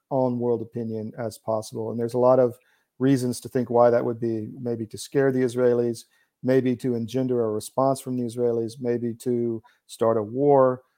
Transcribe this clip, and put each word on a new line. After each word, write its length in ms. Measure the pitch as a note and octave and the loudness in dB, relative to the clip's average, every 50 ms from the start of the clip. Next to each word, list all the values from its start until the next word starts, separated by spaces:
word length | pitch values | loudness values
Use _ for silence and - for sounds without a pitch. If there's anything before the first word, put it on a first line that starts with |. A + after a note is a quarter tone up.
| _ - | _ -4
on 280 | C#3+ C3 B2+ B2+ B2 A#2+ | -2 0 0 0 0 -2
world 240 | A#2+ A#2+ A#2 A2+ | -2 -2 -2 -2
opinion 480 | A2+ A2 - A#2+ A#2 A2+ A2+ A2 A2 A2 - - | -4 -6 -8 -8 -6 -6 -6 -6 -8 -8 -8 -8
as 200 | A#2+ A2 - - | -8 -8 -10 -8
possible. 520 | _ - A2 A2 G#2+ - B2+ A#2 A2 A2+ | _ -4 -4 -4 -4 -6 -8 -8 -8 -6
And 80 | A2 A#2 | -4 -4
there's 160 | A#2 A#2 A#2+ | -4 -2 0
a 40 | B2 | 4
lot 200 | B2 B2 C3 B2+ | 6 6 6 6
of 180 | B2+ A#2+ A2+ - _ _ _ _ _ _ _ - | 4 0 -2 -6 _ _ _ _ _ _ _ 0
reasons 400 | B2 C3+ C#3 B2+ B2 B2 A#2+ - | 2 2 4 2 2 -2 -4 -6
to 80 | - A#2+ | -8 -6
think 200 | - C3 A#2+ - | -4 -4 -2 2
why 220 | A#2 A#2 A#2+ A#2+ | 4 6 6 6
that 140 | A#2 A#2+ B2+ | 6 4 2
would 160 | B2 A#2 A2+ | -2 -4 -4
be, 280 | A#2 A#2 A2+ A2 G#2+ A2 - C3+ | -4 -4 -4 -4 -6 -8 -10 -8
maybe 260 | B2 A#2+ A#2+ A2+ A2+ | -8 -6 -6 -6 -6
to 100 | G#2+ - | -8 -10
scare 360 | A#2 - - - C#3+ C#3 C#3 | -12 -10 -4 0 2 2 2
the 80 | C3 B2+ | 2 2
Israelis, 640 | B2+ B2 A#2 B2 B2 B2 A#2+ A#2+ A#2+ A#2+ A#2 - - _ _ _ _ _ _ _ - | 0 0 0 2 2 4 4 2 2 0 -2 -6 -10 _ _ _ _ _ _ _ 0
maybe 320 | B2 C3 C3 B2 C3 B2 | 2 2 2 2 2 0
to 180 | A#2 - C3 A#2+ | -2 -2 -2 -2
engender 500 | A#2 A#2 G#2 A2 C3 C3 B2+ B2+ A#2+ A#2 | -2 -4 -4 -2 -2 -2 0 0 0 0
a 60 | A2 | -2
response 500 | G#2+ G#2+ - - - - C3+ C3+ C3+ C3+ | -2 -4 -6 -6 -2 0 2 2 0 -2
from 160 | - C3 B2+ | -4 -6 -6
the 60 | B2 | -4
Israelis, 520 | B2 A#2 A2+ B2 A#2+ A#2+ A#2 A#2 A2+ A2 A#2+ C#3 | -6 -6 -4 -2 -2 0 0 -2 -4 -6 -8 -6
maybe 320 | B2+ A#2+ A#2+ A#2 A#2 A#2+ A2+ | -4 -4 -2 -2 -4 -6 -8
to 460 | A#2 - B2+ B2 A#2+ A#2+ A#2 A2+ A2 - _ _ _ _ - | -6 -4 -4 -2 -2 -2 -2 -4 -6 -10 _ _ _ _ -20
start 280 | - - A#2 A2+ A2+ | -6 0 0 2 2
a 60 | A2+ | 0
war. 600 | G#2 G#2 A#2 C3 C#3+ D3 C#3+ C3+ C3 B2+ B2+ B2+ - _ _ | -2 -4 -2 0 4 6 6 6 6 4 2 0 -6 _ _